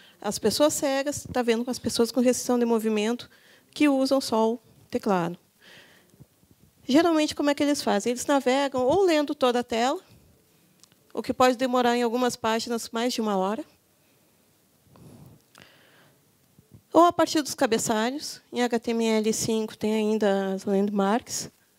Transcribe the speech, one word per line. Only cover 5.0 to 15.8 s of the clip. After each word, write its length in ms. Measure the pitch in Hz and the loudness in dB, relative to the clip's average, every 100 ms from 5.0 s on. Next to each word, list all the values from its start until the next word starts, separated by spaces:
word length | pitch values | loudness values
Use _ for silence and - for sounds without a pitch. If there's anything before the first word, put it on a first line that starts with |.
| - 190 170 175 _ _ - - - _ _ - - _ _ _ _ _ - | 0 0 -2 -6 _ _ -20 -20 -20 _ _ -20 -20 _ _ _ _ _ 0
Geralmente, 440 | 262 339 311 302 | 4 4 2 0
como 160 | - 294 | 0 -2
é 40 | |
que 80 | 285 | 0
eles 200 | 285 285 | 0 0
fazem? 300 | - 202 226 | 0 -2 -2
Eles 120 | 247 | -4
navegam 640 | - 277 254 262 277 262 254 | 0 0 2 0 0 0 2
ou 180 | 339 | 4
lendo 300 | 392 311 285 | 4 2 0
toda 240 | 294 254 240 | 0 0 0
a 40 | |
tela, 380 | 247 233 247 339 - - - _ _ _ _ _ - _ _ | -2 -2 -2 -2 -8 -20 -20 _ _ _ _ _ -20 _ _
o 100 | - | -8
que 120 | 226 | -4
pode 240 | 247 254 240 | 2 2 2
demorar 360 | 262 254 240 | 0 2 2
em 80 | 240 | 2
algumas 340 | 240 240 247 240 | 0 0 -2 -2
páginas 520 | 220 226 226 233 - | -2 -2 -4 -6 -6
mais 220 | 226 240 | -4 -2
de 80 | 240 | -2
uma 160 | 220 196 | -2 0
hora, 260 | 185 220 311 _ _ _ _ _ _ _ _ _ _ _ _ - - - - - _ - - _ | 0 -4 -10 _ _ _ _ _ _ _ _ _ _ _ _ -20 -20 -20 -20 -20 _ -20 -20 _